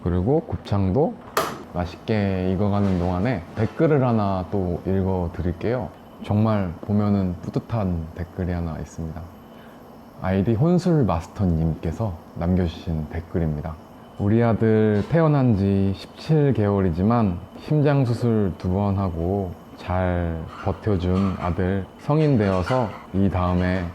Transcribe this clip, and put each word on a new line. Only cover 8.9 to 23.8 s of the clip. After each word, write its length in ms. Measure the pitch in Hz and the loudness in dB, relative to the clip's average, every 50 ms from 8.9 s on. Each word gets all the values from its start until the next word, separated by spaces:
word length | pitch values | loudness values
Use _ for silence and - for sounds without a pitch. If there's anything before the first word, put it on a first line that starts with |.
| - - 85 80 76 73 82 85 - - - - - - - - - - - - - - - - - - - | -10 -10 -10 -8 -8 -10 -14 -14 -16 -20 -20 -20 -20 -20 -20 -20 -20 -20 -20 -20 -20 -20 -20 -20 -16 -8 -2
아이디 300 | 92 95 98 98 104 117 | 0 2 2 2 2 2
혼술마스터님께서 1600 | 101 135 170 180 180 170 180 170 156 131 92 87 82 82 - - - 101 90 85 80 80 82 78 80 - 87 85 - 117 107 85 82 - - - | 2 4 4 4 4 4 4 4 4 4 4 2 0 -2 -6 -4 0 2 2 2 2 2 0 0 -2 -4 -6 -4 -2 -4 -4 -6 -8 -14 -16 -8
남겨주신 720 | - 78 90 92 90 92 85 80 - - - 82 80 78 76 | -4 0 0 2 2 2 0 -2 -6 -6 -4 -4 -4 -4 -4
댓글입니다. 640 | - 85 85 - - 92 85 80 76 73 71 78 80 - - - - - - - - - | -6 -8 -8 -4 -2 -2 0 0 -2 -4 -6 -8 -10 -10 -16 -20 -20 -20 -20 -20 -8 -4
"우리 220 | 104 101 110 113 117 | 0 2 4 4 4
아들 600 | 117 110 98 113 110 110 110 110 107 104 104 101 - | 4 2 2 2 4 4 4 4 4 4 2 0 2
태어난 460 | - 165 165 156 147 143 131 123 113 | 2 2 4 4 4 4 4 4 4
지 380 | 92 98 98 98 98 98 98 98 | 4 4 2 2 2 2 0 0
십칠 580 | - - - - - - - 156 156 147 143 123 | -4 -8 -16 -18 -18 -2 0 2 4 4 4 4
개월이지만 840 | 104 107 101 101 98 98 95 80 82 92 107 117 120 113 101 87 87 85 - - - | 2 2 2 4 2 2 2 2 2 2 2 4 4 2 2 0 -2 -8 -12 -16 -16
심장 460 | - - 156 151 143 147 143 139 135 | -4 0 0 2 4 4 4 2 2
수술 480 | 117 120 107 - 120 113 110 104 95 82 - | 2 0 0 0 2 2 2 2 0 -2 -2
두 140 | - 92 | -2 0
번 260 | 90 98 104 101 95 95 | 0 2 2 2 0 0
하고 540 | 98 95 80 82 82 87 95 101 98 90 85 - - - - - | 0 -2 -2 -2 -2 0 0 0 -2 -4 -8 -12 -16 -20 -20 -16
잘 640 | - - 104 92 92 90 90 87 87 85 82 80 80 82 - - - | -6 -4 -2 0 0 0 0 0 -2 -2 -4 -4 -8 -10 -12 -6 -4
버텨준 720 | 104 95 - - 113 104 92 85 90 90 92 98 98 90 - | -4 -4 -2 -2 0 0 0 2 2 2 2 2 0 -2 -2
아들, 460 | - 87 85 87 92 90 98 98 92 - - - | -2 -4 -2 0 0 0 0 -2 -4 -6 -14 -16
성인 380 | - - 147 156 156 147 143 117 | -4 -2 0 2 4 4 4 4
되어서 500 | 104 98 95 92 90 85 127 127 123 101 92 - - - - | 4 2 2 2 0 0 0 0 0 -2 -6 -10 -14 -6 -2
이 160 | 92 98 98 | 0 2 2
다음에 560 | 87 92 90 90 90 90 90 90 90 92 | 2 2 0 2 2 2 2 2 0 -2